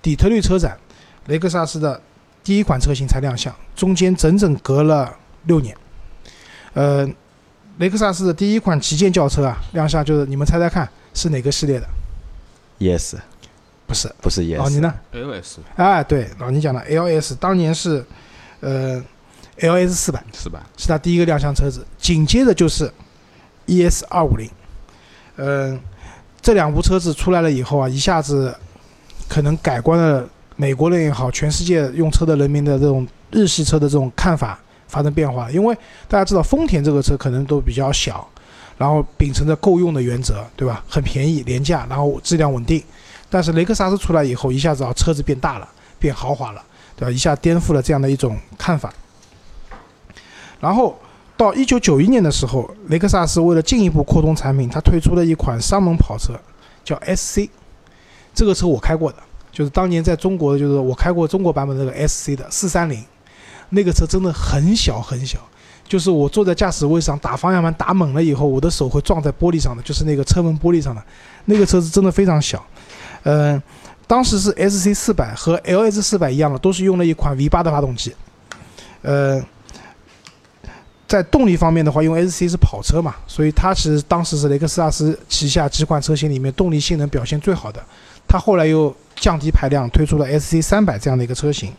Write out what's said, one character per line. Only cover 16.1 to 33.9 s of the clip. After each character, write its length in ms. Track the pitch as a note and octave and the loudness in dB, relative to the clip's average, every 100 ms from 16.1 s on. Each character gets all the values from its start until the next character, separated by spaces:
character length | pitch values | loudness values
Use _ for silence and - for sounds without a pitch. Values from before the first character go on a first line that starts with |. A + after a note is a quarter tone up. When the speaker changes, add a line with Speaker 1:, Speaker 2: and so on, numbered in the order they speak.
| C#3+ A2+ - | -2 -2 -8
Speaker 1:
老 120 | B2 | -4
倪 100 | C3+ | -2
讲 140 | D3+ | 0
的 60 | C3 | -4
L 260 | - D#3 F3 | -2 -2 0
S， 280 | D#3+ D3 | 0 -2
当 220 | B2+ F3+ F#3+ | -4 0 2
年 160 | D#3+ | 2
是， 300 | D#3+ F#3 D3 B2 - - - - - | 0 -2 -4 -6 -20 -20 -20 -20 -12
呃 400 | C#3 C3+ C3 B2+ B2+ _ _ - - - | -6 -4 -4 -6 -10 _ _ -20 -20 -4
，L 160 | E3 | 0
S 200 | F3+ F3+ | 2 2
四 160 | F3 - | 0 -4
百。 140 | C3 - | -6 -10
Speaker 3:
四 160 | - - | -14 -14
百。 100 | D#2+ - - | -14 -18 -8
Speaker 1:
是 100 | - | -2
他 80 | D#3+ | -2
第 180 | F3 | 0
一 40 | F3 | 2
个 80 | E3+ | 2
亮 120 | D3 | 0
相 160 | C#3+ | 0
车 160 | C#3 C#3+ | 0 0
子， 160 | B2 - - | -2 -14 -6
紧 280 | - E3 D#3 | 0 2 4
接 180 | A#3 | 4
着 100 | C4 | 4
就 120 | F3+ E3 | 4 2
是 240 | - C#3+ - - _ _ - _ _ - | 0 -6 -8 -20 _ _ -20 _ _ -2
E 180 | F3+ | 2
S 200 | F3 - - | 2 0 -2
二 160 | F3+ | -2
五 120 | D#3 A2 | 0 0
零。 140 | A2 - - - - - - - - - | -4 -16 -20 -20 -20 -20 -20 -20 -20 -8
嗯， 420 | C#3 C#3 C3+ C3 - - - - - - | -4 -2 -4 -6 -12 -18 -20 -20 -20 -4
这 140 | - | 2
两 180 | G#3+ D#3 | 2 2
部 100 | D3+ | 0
车 160 | - F#3 | 2 2
子 160 | E3+ | 0
出 160 | D3 F3+ | -2 0
来 100 | F3+ | 2
了 100 | E3 | 2
以 120 | C3+ | 0
后 160 | B2 C#3+ | -2 -2
啊， 100 | C3 | -2
一 80 | C3 | -2
下 240 | D#3+ E3+ | 0 0
子 340 | C#3 C#3+ C3 - - - - - - - - | 0 -2 -2 -6 -18 -20 -20 -20 -20 -16 -4
可 140 | D#3 | 0
能 140 | D3 D#3 | 0 0
改 220 | - B2 | -2 0
观 180 | A#2 E3 | 2 2
了 300 | E3 C#3 B2 - - - | 2 0 -2 -16 -20 -6
美 180 | C#3+ | -4
国 160 | C3 D#3 | 0 2
人 120 | F3 | 2
也 80 | D#3 | 0
好， 200 | C#3 B2+ | -2 -4
全 200 | - D3+ | -2 -2
世 140 | D3 | -2
界 240 | F3 E3+ C#3 | 0 0 0
用 180 | C3+ D#3+ | 0 0
车 140 | - | 2
的 120 | D#3+ D3+ | 2 2
人 120 | C#3+ | 2
民 140 | D3 | 0
的 140 | C#3+ C#3 | 0 2
这 80 | D3 | 2
种 200 | C3+ B2 - - | 0 -4 -12 -4
日 160 | - G3 | 0 2
系 180 | - | 2
车 140 | D3+ D#3 | 0 2
的 100 | |
这 80 | D3 | 2